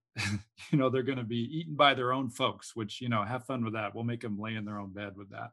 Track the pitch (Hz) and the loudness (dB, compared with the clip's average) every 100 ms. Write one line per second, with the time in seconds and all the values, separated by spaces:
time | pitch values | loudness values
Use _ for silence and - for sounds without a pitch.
0 | _ - 101 104 - - - 151 131 131 | _ -6 -2 -2 -6 -18 0 4 4 4
1 | 123 131 113 117 117 156 165 147 143 135 | 0 -2 -2 -2 -2 -4 -2 6 6 6
2 | 123 131 131 - 127 - - 117 104 - | 4 2 0 0 0 0 -8 -6 -6 -4
3 | 123 113 101 127 120 131 113 110 104 104 | 0 2 2 -2 -4 -2 -2 -2 -4 -2
4 | 117 117 117 101 110 113 104 104 101 95 | -2 -2 -4 -4 -4 -4 -4 -6 -8 -8
5 | 104 92 101 110 117 | -8 -10 -14 -12 -12